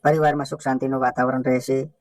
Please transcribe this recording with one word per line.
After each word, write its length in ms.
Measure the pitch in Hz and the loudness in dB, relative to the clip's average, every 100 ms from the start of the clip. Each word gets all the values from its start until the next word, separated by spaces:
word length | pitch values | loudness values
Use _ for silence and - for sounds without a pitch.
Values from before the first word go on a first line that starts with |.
પરિવારમાં 420 | 147 156 151 147 | 4 4 2 0
સુખ 140 | 143 151 | -6 -6
શાંતિનું 420 | 135 131 135 135 | -4 -2 -2 0
વાતાવરણ 420 | 127 135 127 131 | -2 0 -2 0
રહેશે 500 | 131 127 127 135 151 _ | 0 0 0 -2 -4 _